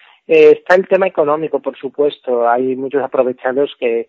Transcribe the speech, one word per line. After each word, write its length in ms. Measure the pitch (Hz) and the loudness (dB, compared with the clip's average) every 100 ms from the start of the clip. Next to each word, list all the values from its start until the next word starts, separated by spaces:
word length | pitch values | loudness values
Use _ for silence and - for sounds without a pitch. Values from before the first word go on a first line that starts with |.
| _ _ - | _ _ 0
eh, 240 | 160 151 151 | 4 6 4
está 180 | - 185 | 2 0
el 100 | 185 | 2
tema 220 | 190 190 | 0 0
económico, 520 | - 147 156 156 143 | -2 -2 -2 -4 -6
por 160 | 135 123 | -6 -10
supuesto. 720 | 135 - 147 143 - 123 117 | -8 -4 -2 -4 -4 -2 0
Hay 280 | 123 131 127 | 0 -2 -4
muchos 260 | 135 139 | -4 -4
aprovechados 720 | 131 135 127 127 127 127 143 - | -2 -2 -2 -4 -4 -2 -4 -4
que, 260 | 123 117 | -4 -4